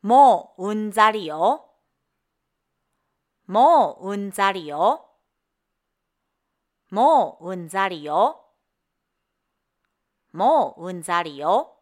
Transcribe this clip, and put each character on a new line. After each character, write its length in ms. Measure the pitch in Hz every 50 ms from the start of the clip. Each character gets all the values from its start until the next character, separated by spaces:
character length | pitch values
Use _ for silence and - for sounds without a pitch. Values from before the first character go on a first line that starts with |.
も 520 | - 202 240 269 285 262 208 170 - - _ -
う 140 | 185 202
う 20 | 214
ん 160 | 214 214 214
ざ 200 | 190 220 214 220
り 140 | 214 214 185
よ。 460 | 151 151 160 170 214 277 311 - _ _ _ _ _ _ _ _ _ _ _ _ _ _ _ _ _ _ _ _ _ _ _ _ _ _ _ _ _ _ _ _ _ _ _ _
も 520 | - 185 214 262 311 349 294 220 151 - -
う 100 | - 190
う 40 | 202
ん 140 | 202 202 202
ざ 220 | 190 - 196 196
り 140 | 190 190 160
よ。 420 | 147 147 147 175 220 294 330 - _ _ _ _ _ _ _ _ _ _ _ _ _ _ _ _ _ _ _ _ _ _ _ _ _ _ _ _ _ _ _ _ _ _ _ _ _
も 480 | 185 202 254 294 320 269 202 151 - _
う 120 | 160 180
う 40 | 190
ん 120 | 180 170 156
ざ 200 | 180 190 196 190
り 160 | 180 156 147
よ。 400 | 147 147 170 214 285 320 - _ _ _ _ _ _ _ _ _ _ _ _ _ _ _ _ _ _ _ _ _ _ _ _ _ _ _ _ _ _ _ _ _ _ _ _ _ _
も 420 | - 165 190 233 220 196 202 131 -
う 140 | - 165 180
う 20 |
ん 80 | 185 175
ざ 220 | 160 - 175 175
り 160 | 175 160 143 139
よ。 400 | 147 160 190 240 330 - _ _